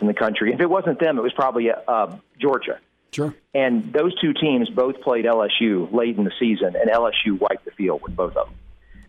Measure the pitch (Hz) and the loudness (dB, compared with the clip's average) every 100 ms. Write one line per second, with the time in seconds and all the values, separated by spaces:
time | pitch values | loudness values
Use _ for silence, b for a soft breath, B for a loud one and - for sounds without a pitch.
0 | 104 101 113 107 107 127 175 190 185 131 | -2 0 -2 0 -2 0 0 0 0 0
1 | 165 135 120 - 135 120 117 110 - 113 | 0 0 -2 0 0 0 0 -2 0 0
2 | 98 90 _ - 139 131 - - _ _ | 0 -6 _ -4 0 0 -2 -10 _ _
3 | _ - 147 143 _ 139 131 120 110 147 | _ -6 -6 -6 _ 0 2 2 0 0
4 | 170 180 160 139 156 127 117 113 127 131 | 0 0 0 0 2 2 0 0 0 0
5 | - 120 117 113 104 - 117 95 82 113 | -2 0 2 2 2 0 2 0 0 0
6 | 117 104 98 - 120 104 95 87 113 113 | 0 0 -2 0 0 0 0 0 2 4
7 | 117 - 110 95 101 95 - - 95 76 | 2 0 -2 0 0 -2 -8 -4 -2 -2
8 | - 87 87 - - - - - b b | -6 -4 -4 -2 -4 -8 -20 -20 b b